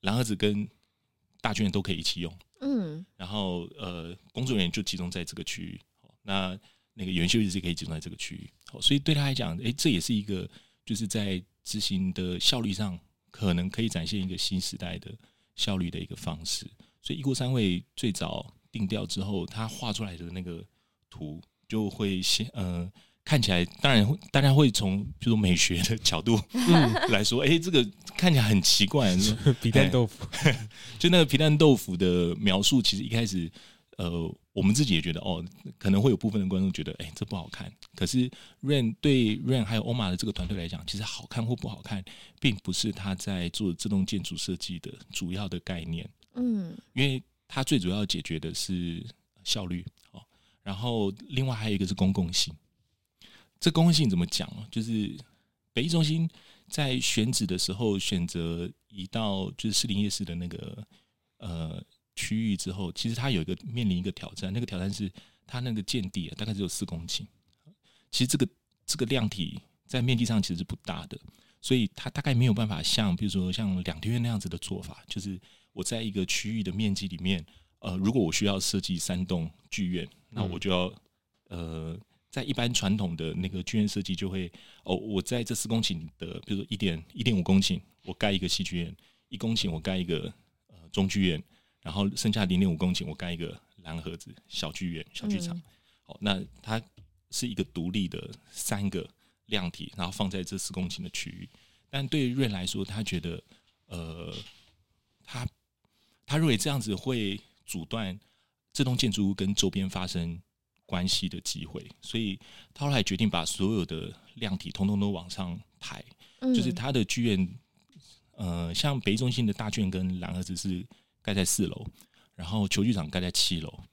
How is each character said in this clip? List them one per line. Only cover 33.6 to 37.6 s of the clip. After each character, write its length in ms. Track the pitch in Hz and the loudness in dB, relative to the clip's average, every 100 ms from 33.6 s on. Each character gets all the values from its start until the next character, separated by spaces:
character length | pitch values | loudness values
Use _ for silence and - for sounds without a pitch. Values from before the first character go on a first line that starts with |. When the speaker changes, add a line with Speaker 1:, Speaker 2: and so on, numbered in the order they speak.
| - _ _ - | -20 _ _ -6
Speaker 1:
呃， 340 | 90 85 82 - _ | -2 -2 -4 -6 _
我 80 | - | 2
们 120 | 92 | 4
自 120 | 113 139 | 6 6
己 80 | |
也 80 | 85 | 4
觉 100 | 82 | 2
得， 80 | 80 | -4
哦， 220 | 98 85 85 - - - | -4 -4 -6 -12 -18 -4
可 120 | 101 | 4
能 120 | 98 | 6
会 100 | 123 | 6
有 60 | 104 | 4
部 120 | 113 | 2
分 100 | 107 | 0
的 80 | 92 | 0
观 140 | 92 | 2
众 100 | 95 | 2
觉 120 | 85 | 0
得， 100 | 78 - | -6 -8
哎， 120 | 78 - | -12 -8
这 100 | 107 | -6
不 100 | 98 | -6
好 120 | 80 | -8
看。 240 | - | -12